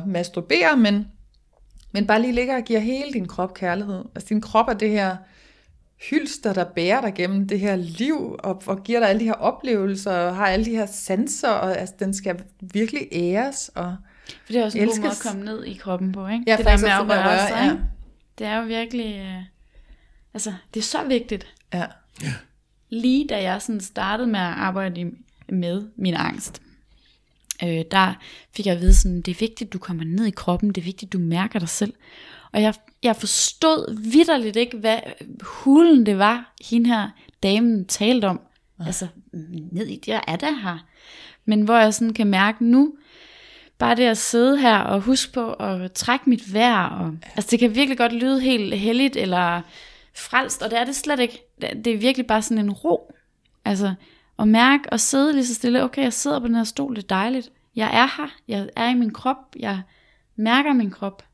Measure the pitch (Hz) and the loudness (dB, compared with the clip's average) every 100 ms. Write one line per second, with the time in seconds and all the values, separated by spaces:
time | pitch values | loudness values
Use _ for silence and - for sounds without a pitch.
0 | 190 175 175 175 170 339 330 277 208 208 | -2 -4 -4 -6 0 2 4 4 4 2
1 | 208 - - _ _ _ _ - - 202 | -4 -14 -20 _ _ _ _ -20 -8 -4
2 | 214 214 254 240 247 262 233 220 220 262 | 2 2 2 0 -2 -2 0 0 0 -4
3 | 285 247 175 - 190 190 180 185 202 185 | -4 -6 -6 -6 -8 -6 -4 -4 -6 -10
4 | - - - 214 - 220 233 214 214 214 | -12 -14 -4 -4 0 0 2 0 0 0
5 | 190 185 - _ _ _ _ _ _ _ | -2 -4 -12 _ _ _ _ _ _ _
6 | - 311 302 - 214 190 175 175 175 247 | -4 -4 -4 -6 -4 -2 -2 -2 0 0
7 | 226 196 185 196 196 208 202 190 170 165 | 0 -4 -2 -2 -2 -2 -2 -2 -4 -4
8 | 262 311 - - 196 190 - 196 196 233 | -2 -2 -4 -8 -8 -6 -6 -8 -2 2
9 | 214 214 226 - 214 269 254 214 196 190 | 2 2 0 0 -2 -2 -2 0 0 -4
10 | 202 180 175 185 202 190 226 226 202 - | -4 -2 -2 0 0 2 0 -2 -4 -6
11 | - 190 262 - 262 202 185 180 185 - | -4 -2 -2 -2 0 0 0 -2 -6 -6
12 | 196 196 202 180 - - 185 202 226 294 | -6 -4 -6 -8 -10 -18 -8 -4 -2 -4
13 | - 170 175 196 269 277 - - 175 185 | -6 -4 -2 0 -2 -6 -12 -10 -10 -10
14 | - _ - - - 240 214 214 214 220 | -16 _ -20 -20 -4 -2 -2 0 0 0
15 | 214 - 233 196 208 220 - 190 196 180 | -2 -4 -6 -8 -10 -10 -12 -12 -6 -4
16 | 190 196 190 226 233 214 220 214 214 196 | -4 -4 -6 -2 2 4 6 6 6 2
17 | 208 202 190 185 208 226 277 330 - - | 2 2 2 2 2 0 0 0 -4 -6
18 | - _ _ - 214 220 226 226 233 240 | -18 _ _ -10 -4 -4 -4 -6 -6 -6
19 | 220 202 190 185 185 _ _ - - - | -8 -8 -12 -12 -14 _ _ -20 -20 -20
20 | _ _ _ 208 220 185 _ 220 214 302 | _ _ _ -10 -8 -10 _ -8 -4 -4
21 | 277 247 240 196 - _ - 175 - - | 0 -2 -2 -10 -12 _ -10 -6 -6 -10
22 | _ - 151 127 - _ _ _ - 226 | _ -12 -10 -10 -14 _ _ _ -12 -2
23 | 254 269 294 208 185 196 - 214 190 - | 0 0 0 -4 -4 -4 -6 -8 -8 -6
24 | 196 214 247 208 175 - 190 190 190 175 | -4 -2 -2 0 -2 -4 -4 -4 -4 -6
25 | 175 - - _ - 185 175 190 214 226 | -8 -10 -20 _ -6 -4 -2 -4 -8 -4
26 | 185 165 - - - - _ _ _ _ | -2 -2 -4 -6 -12 -16 _ _ _ _
27 | _ _ _ _ - - 175 165 160 190 | _ _ _ _ -14 -8 -4 -4 0 2
28 | 185 185 - - _ - 196 175 185 - | 2 0 -14 -20 _ -6 -2 2 6 8
29 | 190 175 175 175 220 - 208 185 - 170 | 6 0 -4 -4 -4 -6 -12 -10 -8 -6
30 | 160 185 220 190 - 175 208 185 170 190 | -4 -2 -2 -2 -2 0 0 -2 -6 -10
31 | 190 190 165 170 190 214 165 - 208 - | -8 -4 -2 0 -2 -4 -4 -4 -4 -6
32 | - - - - - 208 214 214 _ - | -20 -20 -20 -20 -4 2 2 0 _ -2
33 | 240 220 208 - - - 320 311 - 220 | 0 0 0 0 0 2 2 2 -2 -6
34 | 220 277 339 285 220 220 240 226 220 226 | 2 6 6 4 0 0 -2 -2 -2 -2
35 | - - - - - - 269 285 339 285 | -4 -16 -18 -16 -16 -2 6 8 10 8
36 | 214 190 208 240 240 - - 233 233 226 | 6 4 4 2 -4 -18 -2 2 4 2
37 | 202 - - - 196 208 233 214 185 - | -2 -10 -20 -4 0 4 4 2 -2 0
38 | 208 254 202 180 - _ _ - 165 190 | 2 2 2 -2 -8 _ _ -14 -8 -8
39 | 180 - - 170 160 170 165 175 - - | -8 -14 -18 -16 -12 -12 -8 -8 -8 -8
40 | - 220 - 170 294 277 196 165 - _ | -6 -6 -4 -4 -4 -4 -6 -10 -14 _
41 | - - - - - 214 214 233 214 214 | -20 -20 -20 -10 0 2 6 6 6 4
42 | 226 220 208 190 202 220 233 254 302 294 | -2 0 2 4 2 2 4 6 6 0
43 | _ - - - - - - - 233 233 | _ -20 -20 -20 -20 -20 -14 -2 2 4
44 | 247 220 - 233 254 285 247 208 - 196 | 2 2 0 4 4 6 6 6 4 0
45 | 214 262 - 254 226 - 202 185 185 - | 2 0 0 -6 -6 -6 -4 -4 -6 -6
46 | - 262 269 233 196 208 240 214 170 185 | -2 0 2 0 0 2 2 2 0 -4
47 | 170 160 - - - 233 240 220 277 247 | -6 -8 -10 -6 0 2 4 2 0 2
48 | 240 233 254 269 262 240 196 196 208 240 | 0 0 0 2 2 0 0 -2 0 2
49 | 269 - 185 180 175 175 165 - - - | 0 0 -2 0 0 -2 -8 -18 -20 -20
50 | _ - - 247 269 - 220 233 247 269 | _ -18 -4 -2 -2 -4 -4 -2 -2 -4
51 | 302 269 240 - _ - - 220 233 220 | -2 0 -2 -4 _ -12 -10 -4 -2 0
52 | 240 262 240 220 214 220 208 196 320 - | 0 0 0 0 0 -2 -2 -2 -2 -2
53 | - - _ _ _ _ - 196 202 185 | -4 -20 _ _ _ _ -4 -2 -2 -4
54 | - _ _ - 214 220 254 285 - 226 | -12 _ _ 0 4 6 6 4 2 -2
55 | - 269 294 285 247 226 240 247 254 277 | 0 2 2 2 0 -2 0 2 0 0
56 | 254 226 285 294 240 233 220 - 277 220 | -2 -2 -2 -2 0 0 -2 -4 -6 -6
57 | 190 190 220 262 - _ _ 226 220 226 | -4 -2 -2 -4 -8 _ _ -6 0 2
58 | 262 - 294 - - 202 196 - 233 247 | 2 0 -10 -12 -10 -8 -6 -4 0 0
59 | 226 - 254 277 - - 226 190 185 _ | 0 -2 -4 -6 -8 -10 -6 -6 -10 _
60 | _ _ _ - 214 254 294 254 202 - | _ _ _ -4 2 2 4 2 0 -4
61 | 196 196 - | -10 -10 -20